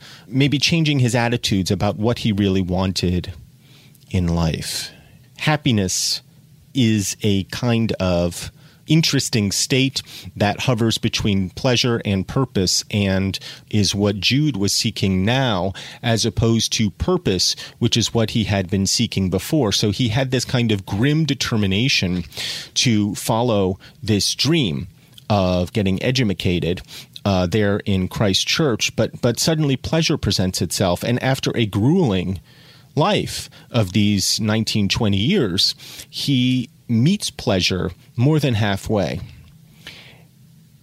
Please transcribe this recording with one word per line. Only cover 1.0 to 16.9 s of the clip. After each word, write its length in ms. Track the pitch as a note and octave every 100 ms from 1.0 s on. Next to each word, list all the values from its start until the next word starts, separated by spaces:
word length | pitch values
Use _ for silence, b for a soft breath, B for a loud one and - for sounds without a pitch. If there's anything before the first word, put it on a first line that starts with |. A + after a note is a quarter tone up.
| B2 B2
attitudes 560 | A#2 A#2+ - G2+ F2
about 260 | G2 G#2 F2
what 220 | G#2+ A#2+
he 120 | A#2+
really 300 | G2+ G2+ F#2+
wanted 720 | F2+ F2+ F#2+ F#2 F2+ F2+ E2+ - - - B B B B -
in 160 | F#2+ E2+
life. 640 | E2+ E2 - - - - B B B - -
Happiness 840 | - D3+ D3 G#2+ F#2 - - - - - - - -
is 440 | C3+ A#2 G#2+ F#2+ -
a 200 | G#2+ G2 F2+
kind 460 | - B2 A#2 A2
of 580 | - F#2 F2 F2 - - B B B -
interesting 640 | D#3 D#3+ C#3 - A#2+ G2+
state 500 | - - C3 C3+ - B B F#2+ -
that 260 | G#2 -
hovers 360 | - A#2 A#2 -
between 520 | A2+ - A2+ G2 F#2
pleasure 520 | - C3 A#2+ B2+ A#2 G#2+
and 220 | G2 F#2
purpose, 580 | C3+ C3 G2+ F2+ - -
and 480 | G#2+ G2 F#2+ F#2+ F#2 B B -
is 260 | G#2+ F#2+ G2
what 240 | G#2 G2+
Jude 360 | - C3+ D3+ G#2
was 180 | G2
seeking 520 | - A#2 - G2+ F#2 G2
now, 480 | B2+ C3 F#2+ G2 B B B
as 220 | A#2+ A2 A2+
opposed 460 | - A2+ A2+ -
to 180 | - G#2+